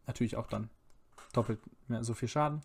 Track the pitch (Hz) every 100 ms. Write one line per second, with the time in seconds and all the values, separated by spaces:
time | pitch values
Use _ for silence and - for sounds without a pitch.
0 | - - 117 117 113 107 110 - - -
1 | - - - - - 110 - - - 117
2 | 117 113 117 151 151 151